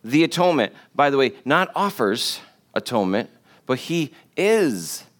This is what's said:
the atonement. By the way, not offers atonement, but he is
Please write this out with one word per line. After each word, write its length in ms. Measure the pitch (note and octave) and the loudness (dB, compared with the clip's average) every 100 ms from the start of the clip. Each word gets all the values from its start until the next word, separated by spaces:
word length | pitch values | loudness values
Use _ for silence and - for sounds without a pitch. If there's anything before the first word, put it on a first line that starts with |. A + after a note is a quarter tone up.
the 180 | A2+ C#3+ | 0 2
atonement. 520 | E3 E3+ F3 D3+ G#2+ - _ | 2 2 2 2 0 -4 _
By 140 | - C#3+ | 0 2
the 80 | C#3 | 4
way, 160 | B2+ - B2+ | 0 -2 0
not 240 | D#3+ F#3 | 0 0
offers 640 | D#3+ G3 G3 G#2+ A#2+ - - - _ _ | -2 -4 0 -2 0 -4 -8 -16 _ _
atonement, 560 | A2 - A#2+ F#2+ G2+ - _ _ _ | -8 -4 -2 0 -2 -4 _ _ _
but 140 | - F#3 | -6 -6
he 340 | - E3+ D3 - _ - | -4 -4 -4 -10 _ -2
is 680 | G3 A3 E3 F#2+ D#2+ - - | 2 2 2 -2 -8 -12 -16